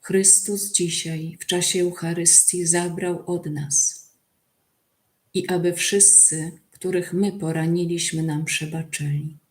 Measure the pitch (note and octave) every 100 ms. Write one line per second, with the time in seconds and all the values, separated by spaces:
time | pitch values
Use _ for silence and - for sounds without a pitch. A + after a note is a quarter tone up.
0 | - F#3+ F#3+ - - G3+ - - F3 E3
1 | E3 D#3+ D#3+ D#3+ - F3+ F3 F#3 F3+ F3
2 | E3 E3+ E3+ - - F3+ E3+ F3 F3 E3+
3 | F3+ E3+ - F3 D#3+ D3 C#3+ - - -
4 | - _ _ _ _ _ _ _ _ _
5 | _ _ _ F#3 - F3+ F3 E3+ - G3+
6 | G3+ - - D#3+ D#3+ - _ - F#3 F3+
7 | F3 F3 G3+ G3 E3 E3 D#3+ E3+ F3 E3+
8 | - D#3+ D#3+ F3+ D#3 E3+ D#3 D#3+ D#3+ -
9 | D3 D3 D#3 D#3+ _